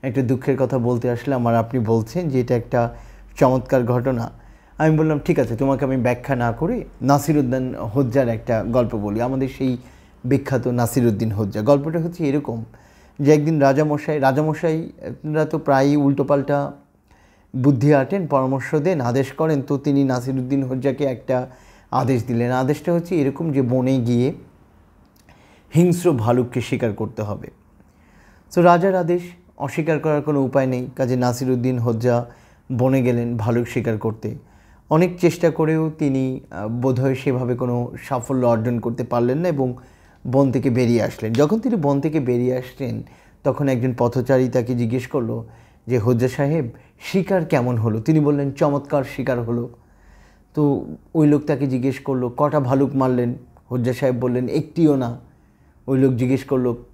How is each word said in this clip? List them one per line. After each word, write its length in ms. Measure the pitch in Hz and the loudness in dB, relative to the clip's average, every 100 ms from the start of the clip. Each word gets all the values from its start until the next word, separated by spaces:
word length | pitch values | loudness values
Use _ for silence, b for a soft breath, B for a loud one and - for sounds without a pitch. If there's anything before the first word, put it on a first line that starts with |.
একটা 200 | 135 123 | -4 -2
দুঃখের 360 | 123 127 131 131 | 0 0 0 0
কথা 200 | 127 135 | 0 0
বলতে 320 | 117 123 127 | 0 0 0
আসলাম 380 | 120 143 135 117 | -2 -2 0 2
আর 80 | 117 | 2
আপনি 240 | 113 135 | 2 -2
বলছেন 500 | 110 113 110 175 175 | 0 0 0 -4 -2
যে 120 | 127 | -2
এটা 140 | 120 123 | 0 0
একটা 400 | - 123 117 B B B B - | 0 0 0 B B B B 2
চমৎকার 480 | 131 131 120 135 | 4 4 2 0
ঘটনা।" 460 | 120 123 127 123 110 - b b b b | 2 0 0 -2 -4 -10 b b b b
আমি 200 | 156 156 | 2 4
বললাম, 220 | 156 151 | 2 0
"ঠিক 200 | 151 156 | 0 0
আছে, 160 | 117 113 | 0 0
তোমাকে 300 | 135 135 143 | 0 0 0
আমি 120 | 131 | 0
ব্যাখ্যা 380 | 120 123 123 127 | 0 -2 -2 -2
না 160 | 120 | 0
করে 340 | 113 165 240 - - | -2 -4 -4 -8 -6
নাসিরউদ্দিন 720 | 127 143 - 147 127 131 127 - | 2 2 4 0 2 0 -4 -6
হোজ্জার 540 | 113 107 131 135 123 | -6 -2 0 2 0
একটা 340 | 110 - 113 | -2 -2 -2
গল্প 320 | 101 120 117 113 | 0 0 0 -2
বলি, 260 | 104 104 | -4 -2
আমাদের 260 | 123 135 131 - | -2 -2 -4 -2
সেই 200 | 131 120 B B B B 127 | -4 -4 B B B B -2
বিখ্যাত 420 | 139 - 135 127 | -2 0 -2 0
নাসিরউদ্দিন 640 | 123 117 - 120 101 113 | 0 0 2 2 2 -2
হোজ্জা।" 300 | 104 104 104 | -2 -4 -2
গল্পটা 380 | 107 143 147 165 | 2 2 2 -4
হচ্ছে 300 | 165 170 156 | -6 -4 -2
এরকম 340 | 143 147 113 113 b b b b b | -2 -4 -8 -10 b b b b b
যে 140 | 143 | 4
একদিন 260 | 156 151 160 | 4 4 4
রাজামশাই, 600 | 139 135 151 147 151 151 | 4 4 2 0 -2 0
রাজামশাইরা 1300 | 135 131 156 147 165 160 170 - - 139 151 151 156 | 2 2 0 0 -2 -2 -6 -12 -14 -10 -4 -2 0
তো 140 | 156 | -2
প্রায়ই 360 | - 135 143 147 | 2 4 4 4
উল্টোপাল্টা 760 | 139 139 135 143 139 143 143 - _ _ _ b b b b 131 | 2 2 2 0 0 -2 -2 -10 _ _ _ b b b b 0
বুদ্ধি 380 | 131 135 143 | 2 4 4
আটেন, 340 | 147 135 196 160 | 4 4 -2 0
পরামর্শ 480 | 139 131 135 127 156 | 0 0 -2 -2 -2
দেন, 260 | 147 175 | 0 0
আদেশ 300 | 123 123 131 | 0 0 -2
করেন। 300 | - 160 147 | -2 0 0
তো 160 | 131 143 | 0 -2
তিনি 260 | 139 139 | 0 2
নাসিরউদ্দিন 600 | 135 127 123 135 127 139 | 2 0 -2 -4 -2 -2
হোজ্জাকে 400 | 131 131 135 131 | -2 -2 -2 -2
একটা 440 | 143 120 - 127 131 B B B B | -2 -4 -2 -2 -2 B B B B
আদেশ 340 | 123 127 131 110 | -2 2 0 0
দিলেন। 260 | 117 120 | -2 0
আদেশটা 420 | 127 131 147 - | 0 0 -2 0
হচ্ছে 280 | 170 165 180 | -2 0 0
এরকম 300 | 135 135 165 | 0 -2 -2
যে 100 | 139 | 0
বনে 360 | 123 127 127 135 | 0 0 2 0
গিয়ে 360 | 117 120 123 - - _ _ _ _ _ _ _ _ b b b b 147 | 2 2 0 -4 -16 _ _ _ _ _ _ _ _ b b b b 4
হিংস্র 360 | 180 175 180 | 4 4 2
ভালুককে 500 | 139 110 123 123 131 | 2 2 2 2 -4
শিকার 320 | 117 127 120 | -4 -2 -2
করতে 280 | 101 107 - | -4 -8 -6
হবে। 260 | 104 101 - _ _ _ _ b b b b b b - | -8 -8 -12 _ _ _ _ b b b b b b 2
তো 60 | |
রাজার 340 | 175 175 190 185 | 4 6 4 0
আদেশ, 260 | 170 175 175 - _ - | 0 -2 -4 -20 _ -10
অস্বীকার 420 | 139 - 151 151 | -8 -4 -2 -2
করার 220 | 156 147 | 0 -2
কোনো 220 | 147 143 | 0 0
উপায় 240 | 135 139 131 | 0 0 0
নেই। 200 | 127 127 - | -2 -6 -4
কাজে 200 | 131 127 | -2 0
নাসিরউদ্দিন 640 | 123 123 131 127 123 127 | 0 0 0 0 0 0
হোজ্জা 460 | 117 113 123 120 120 B B B B | -2 0 0 0 -2 B B B B
বনে 300 | 127 127 135 | 0 2 2
গেলেন 360 | 123 120 120 120 | 2 0 -2 -4
ভালুক 300 | 107 117 117 | 0 0 0
শিকার 300 | - 117 110 | -2 -2 -2
করতে। 380 | 113 107 107 - b b b b b | -4 -6 -8 -10 b b b b b
অনেক 300 | 156 180 175 | 2 2 2
চেষ্টা 300 | 175 165 170 | 0 2 0
করেও 420 | 156 156 160 160 156 | 0 0 0 -2 -2
তিনি, 420 | 147 135 131 131 - | -2 0 -2 -6 -10
আহ, 160 | - 107 | -10 -6
বোধহয় 480 | 117 131 123 135 131 | -2 0 0 0 0
সেভাবে 400 | - 127 123 123 | 0 -2 -2 -2
কোনো 360 | 127 120 120 117 | -2 -2 -4 -8
সাফল্য 420 | - 127 - 131 123 | -6 -6 -2 0 2
অর্জন 340 | 117 113 120 | 2 0 -2
করতে 240 | 117 117 | -4 -6
পারলেন 340 | 120 120 120 139 | -2 0 0 0
না 120 | 180 | 0
এবং 240 | 147 127 123 B B B B - | 0 -2 -4 B B B B -2
বন 240 | 127 139 | 2 4
থেকে 180 | 120 131 | 2 0
বেরিয়ে 340 | 120 120 117 | 2 2 2
আসলেন। 300 | 104 - 110 | 0 -4 -4
যখন 260 | 117 147 220 | 2 2 2
তিনি 160 | 202 214 | 0 0
বন 260 | 143 139 | 0 0
থেকে 180 | 151 151 | 0 -2
বেরিয়ে 380 | 127 120 123 127 | 0 0 0 -2
আসলেন, 460 | 127 - 131 113 - b b b | -6 -10 -8 -8 -10 b b b
তখন 240 | 143 127 139 | -4 0 0
একজন 260 | 127 127 120 | 0 0 0
পথচারী 520 | 120 131 120 131 131 | 0 0 2 2 2
তাকে 260 | 127 120 123 | 0 -2 -2
জিজ্ঞেস 320 | 117 123 117 | -2 -2 -4
করলো 400 | 143 117 117 113 b b b - | -4 -4 -6 -10 b b b -2
যে, 120 | 123 | 0
"হোজ্জা 280 | 107 120 127 | 2 2 0
সাহেব, 420 | 123 139 160 123 - b b | 0 -2 0 -4 -10 b b
শিকার 460 | - 196 185 190 160 | -4 -2 0 -2 0
কেমন 320 | 151 123 120 | 0 0 0
হলো?" 220 | 113 110 | 0 -2
তিনি 200 | 113 156 | 2 2
বললেন, 320 | 147 147 143 | 4 2 -2
"চমৎকার 520 | 135 156 143 139 147 131 - | 0 0 0 0 -2 -2 -6
শিকার 280 | 127 123 | -4 -2
হলো।" 260 | 117 120 120 - b b b b b b b | -2 -4 -6 -14 b b b b b b b
তো 320 | - 147 127 - - - 165 | 0 2 2 -4 -14 -6 2
ওই 120 | 151 | 4
লোক 180 | 147 147 | 4 2
তাকে 220 | 143 139 | -2 0
জিজ্ঞেস 320 | 127 131 131 | 0 -2 -4
করলো, 340 | - 131 123 120 | -4 -2 -2 0
"কটা 220 | 147 151 | 0 2
ভালুক 360 | 123 135 139 135 | 2 2 2 2
মারলেন?" 380 | 131 123 120 127 - - _ | 2 2 0 -4 -12 -20 _
হোজ্জা 220 | 123 120 | -4 -2
সাহেব 220 | 120 135 123 | 0 0 0
বললেন, 280 | 123 117 123 | -2 -2 -2
"একটিও 480 | 135 156 - 156 139 | -2 -4 2 4 4
না।" 320 | 120 120 - b b b b b - | 0 -6 -16 b b b b b -2
ওই 120 | 135 | 2
লোক 140 | 135 | 4
জিজ্ঞেস 300 | 120 123 131 | 2 0 0
করলো 340 | - 135 123 117 - | 0 -2 0 -4 -10